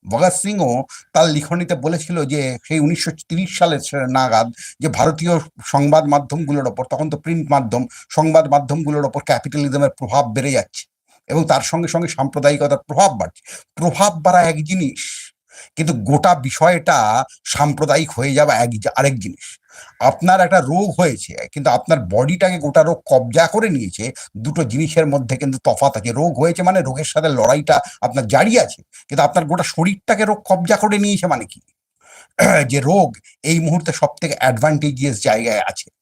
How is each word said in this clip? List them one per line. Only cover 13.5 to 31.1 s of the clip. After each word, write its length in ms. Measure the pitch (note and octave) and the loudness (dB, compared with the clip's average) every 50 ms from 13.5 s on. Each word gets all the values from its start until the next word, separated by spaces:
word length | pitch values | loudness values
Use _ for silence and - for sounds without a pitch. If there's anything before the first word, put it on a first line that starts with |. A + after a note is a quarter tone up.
| - - - _ _ | -20 -20 -20 _ _
প্রভাব 460 | - D#3+ F3 - - G3 G#3 F#3 E3 | -2 -2 -2 0 2 2 2 2 2
বাড়া 220 | D3+ F#3 F3+ F3+ F3 | 0 4 4 6 4
এক 200 | E3 D#3+ D3+ D3+ | 4 0 -2 -4
জিনিস, 360 | D3+ F3+ F#3 E3+ C3+ - - - - - - - - _ _ _ _ _ - - _ _ | -4 -4 -2 -2 -4 -6 -8 -12 -12 -12 -14 -18 -20 _ _ _ _ _ -20 -20 _ _
কিন্তু 180 | - D#3+ D3+ D3 | -4 -2 -2 -2
গোটা 420 | A#2+ G2+ G2 C#3 D3 D3+ F#3+ F3+ | -2 0 2 2 4 6 4 4
বিষয়টা 880 | D3+ B2 C3+ - - D#3 E3 F#3 E3+ D#3+ - E3 C#3 A2+ G#2 A2 A#2+ C3+ - - _ _ | 4 2 -2 0 4 2 2 2 2 2 2 2 2 4 2 2 0 0 -4 -8 _ _
সাম্প্রদায়িক 680 | - - - D3 D3+ C#3 - D#3 D3+ C#3+ D3+ D#3+ D3+ | -8 -2 0 0 0 2 -2 0 2 2 0 0 -2
হয়ে 220 | - - B2 C#3 C#3 | -4 -4 -4 0 2
যাওয়া 220 | C3+ D3+ D3 C3+ | 2 4 4 4
এক 240 | A2 A#2+ A#2+ A#2 G#2+ | 2 2 0 -2 -4
জা-, 120 | G2+ - - | -6 -4 -2
আরেক 240 | - C3 C#3+ C3+ A#2+ | 0 0 0 0 -2
জিনিস। 400 | F#2 G2+ F2 - - - - _ _ _ - - - - _ _ | -8 -10 -12 -14 -18 -20 -20 _ _ _ -20 -20 -20 -20 _ _
আপনার 400 | G#2+ B2+ C#3+ - E3+ F3+ F#3 F#3+ | 2 2 2 2 2 4 4 4
একটা 200 | F#3 E3+ F#3 F#3 | 4 4 4 2
রোগ 420 | D3 B2+ D3+ F3+ G3+ G3+ D3+ - | 2 2 -2 -2 -2 -2 0 0
হয়েছে, 460 | F3+ D#3+ A#2+ G2+ - - - - A#1 - | 0 0 0 -4 -12 -14 -12 -14 -14 -12
কিন্তু 180 | _ D3 C#3 D3+ | _ -2 0 2
আপনার 300 | A#2+ B2+ - - E3 D3 | 0 0 2 0 0 0
বডিটাকে 580 | A2+ F2 F#2+ G#2+ B2+ C#3+ F3+ F3 G3 F#3 F3+ F3 | 0 -2 0 0 0 0 0 0 0 0 0 -2
গোটা 260 | C#3+ - - E3+ D#3 | -4 2 4 4 4
রোগ 180 | D#3 E3+ - _ | 4 2 -4 _
কবজা 420 | - C#3 C3 B2+ A#2+ A2+ D#3+ E3 D#3+ | 2 2 2 2 2 2 2 2 2
করে 220 | E3 G#3+ A3 A3 | 2 0 0 0
নিয়েছে, 420 | F3 C3 A2+ F#2+ F2 - G#2+ B2 C3 - - - _ G#2 | -2 -2 -4 -6 -8 -8 -10 -10 -10 -12 -18 -18 _ -10
দুটো 260 | A2 C#3+ D3 E3+ D#3+ | -8 -6 -4 -4 -4
জিনিসের 440 | A2+ G#2+ C3+ D#3+ D3+ - E3+ D#3+ D3+ | -2 -2 -4 -4 0 2 2 2 4
মধ্যে 300 | C#3 C#3+ C3 A2+ C3+ B2 | 2 0 -2 -2 -4 -4
কিন্তু 220 | D3 C#3 C3 B2+ _ | -2 -4 -4 -2 _
তফাৎ 340 | D3 A2+ - C#3 C#3 - A2 | 0 0 4 2 0 0 0
আছে। 140 | G2 A#2+ | -6 -4
রোগ 280 | A2+ B2+ D#3 F3 C#3 B2+ | -2 -2 -2 -2 0 0
হয়েছে 240 | D3 E3+ E3+ - F#3 | 0 0 0 0 0
মানে 180 | F3+ F#3 F#3+ | 2 2 2
রোগের 240 | D#3+ C3 B2+ C3+ D#3 | 0 -2 -6 -6 -8
সাথে 240 | - - D3+ D3+ D#3+ | -4 -4 -2 0 0
লড়াইটা 500 | C#3+ B2 G#2+ A#2 C3 D3+ D3+ - D3+ - - - - - | 0 2 2 2 2 2 4 2 2 2 2 -4 -10 -6
আপনার 260 | - - A2+ C#3 B2+ G#2+ | -4 -2 -2 -2 -4 0
জারি 320 | - C3 D#3 A3 A3 B3 | 2 2 4 4 4 4
আছে, 240 | E3+ - - - - _ _ - - _ | 2 2 -2 -16 -20 _ _ -20 -16 _
কিন্তু 160 | C#3 C#3+ D3+ | 0 2 2
আপনার 220 | D3 - F3+ E3 | 2 2 0 0
গোটা 180 | D3 D#3+ F3+ C3 | 0 -2 -4 -4
শরীরটাকে 640 | - - - D#3+ F#3 G3+ G3 _ - A3+ G3 G#3+ | -4 -2 0 0 0 0 -4 _ -2 0 0 2
রোগ 160 | G#3 G#3+ G#3 - | 0 -2 -4 0
কবজা 300 | - F#3+ F3+ F3 E3+ A3 | -2 0 0 2 0 0
করে 220 | G3 - G#3+ G3+ G3+ | 2 2 0 0 0
নিয়েছে 300 | G3+ G3+ | 0 0